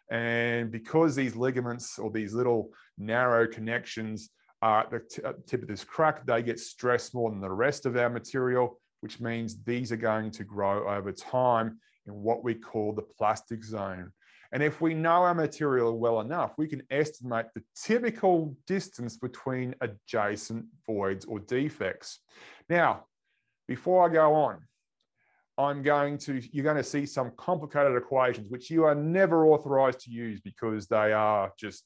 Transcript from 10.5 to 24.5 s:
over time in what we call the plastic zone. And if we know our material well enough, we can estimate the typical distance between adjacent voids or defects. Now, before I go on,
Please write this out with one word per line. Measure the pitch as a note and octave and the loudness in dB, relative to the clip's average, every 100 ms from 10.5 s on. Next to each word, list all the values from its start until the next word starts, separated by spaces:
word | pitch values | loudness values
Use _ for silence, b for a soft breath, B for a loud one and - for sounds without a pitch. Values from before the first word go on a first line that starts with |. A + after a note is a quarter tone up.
| G2+ G2 G2+ G2+ | -2 0 0 -2
over | G2+ G2 | -4 -6
time | F#2+ - B2+ B2+ A#2 A2+ A2+ b b - | -8 -4 0 4 2 0 -6 b b -16
in | |
what | G#2 G#2 A#2 | -6 -2 -2
we | A#2+ A2+ | -2 -6
call | - A2 G#2+ | -6 -4 -2
the | G#2+ | -4
plastic | - _ G#2+ G#2+ - A2+ | -10 _ -2 -2 -6 -12
zone. | A2 G#2+ F#2+ F#2 F2+ - b b b | -10 -8 -8 -8 -14 -18 b b b
And | C3 | -2
if | D3+ D3+ | -2 0
we | E3 | 0
know | D#3+ E3 E3+ | 2 4 4
our | F3+ | 4
material | F3 D3+ - D3 B2+ A#2 A2+ | 2 -2 -2 0 2 2 2
well | A#2 A2+ | 0 0
enough, | A2 E3+ A2+ - | -2 -4 -4 -4
we | D#3 | -6
can | D3+ - | -6 -4
estimate | C3+ D3+ - B2 A2+ A2+ - | -2 -2 -4 -6 -4 -4 -10
the | - - | -18 -12
typical | - A3+ A#3+ A3+ F#3+ F3 D#3 C3+ - | -2 0 0 0 4 4 2 -8 -4
distance | F#3+ - - A#2 - | -4 -4 -10 -10 -8
between | B2+ - - B2+ B2+ C3 | -10 -8 -6 -4 -6 -6
adjacent | A#2 G2+ - A2+ G#2 G#2 - A#2 - - - | -8 -8 -4 -2 0 -2 -6 -10 -10 -14 -6
voids | G#2+ G2 G2 - | -2 -2 -2 -6
or | G#2+ | -10
defects. | F#2+ B2 D3 - F#2+ - - - _ B B B - | -4 -2 -2 -4 -6 -6 -12 -18 _ B B B -2
Now, | E3+ D3+ G#2+ - _ _ _ _ _ - | 2 2 0 -8 _ _ _ _ _ -10
before | B2+ F3 F#3 F3 | -6 2 6 6
I | |
go | D#3+ D#3 | 6 6
on, | D3+ C3+ | 6 2